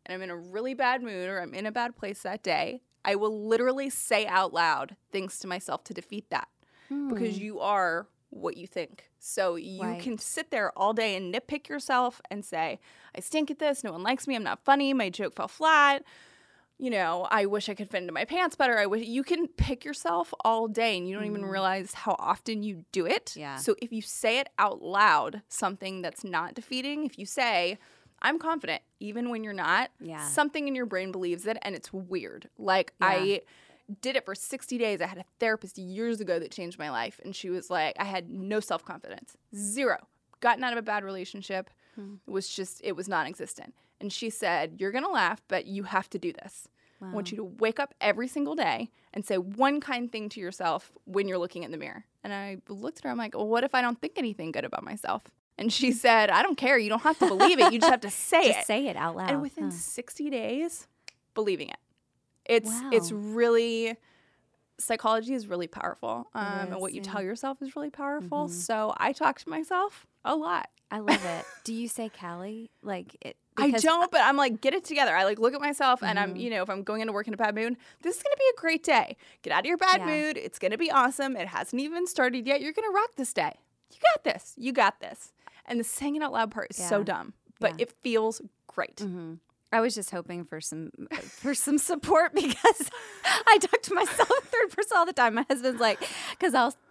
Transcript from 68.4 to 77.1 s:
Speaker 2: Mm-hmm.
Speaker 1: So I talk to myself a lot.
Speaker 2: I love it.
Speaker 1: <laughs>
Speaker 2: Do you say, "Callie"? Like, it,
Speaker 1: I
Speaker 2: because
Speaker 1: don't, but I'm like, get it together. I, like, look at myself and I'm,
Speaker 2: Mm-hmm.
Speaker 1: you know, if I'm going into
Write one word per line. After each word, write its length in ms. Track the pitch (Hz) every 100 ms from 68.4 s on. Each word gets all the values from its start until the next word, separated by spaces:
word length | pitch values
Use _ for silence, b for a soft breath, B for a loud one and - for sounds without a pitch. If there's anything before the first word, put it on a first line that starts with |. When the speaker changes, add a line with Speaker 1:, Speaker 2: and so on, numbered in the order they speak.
| 294
Speaker 2:
Mm-hmm. 60 |
Speaker 1:
So 420 | 175 - 220 214 -
I 140 | 254
talk 260 | 277 254 -
to 80 | -
myself 580 | 320 320 370 403 - - _
a 120 | - 311
lot. 320 | 311 175 - _ _
Speaker 2:
I 100 | 208
love 240 | 202 202
it. 200 | 180 165 -
Speaker 1:
<laughs> 100 | -
Speaker 2:
Do 80 | -
you 140 | 226 233
say, 200 | - 220
"Callie"? 640 | - 175 175 196 220 233 _
Like, 340 | - 185 185 -
it, 160 | - - _ -
Speaker 1:
I 100 | 285
Speaker 2:
because 160 | 233
Speaker 1:
don't, 280 | 311 339 359
but 80 | -
I'm 160 | 233 277
like, 240 | 269 220
get 140 | 269
it 100 | 359
together. 320 | - 285 247 170
I, 80 |
like, 140 | 196 214
look 140 | 226
at 60 | 285
myself 420 | 285 285 269 247
and 160 | - 202
I'm, 120 | 196
Speaker 2:
Mm-hmm. 60 | 185
Speaker 1:
you 100 | 240
know, 120 | 214
if 80 | 190
I'm 120 | 190
going 160 | 196 214
into 120 | 220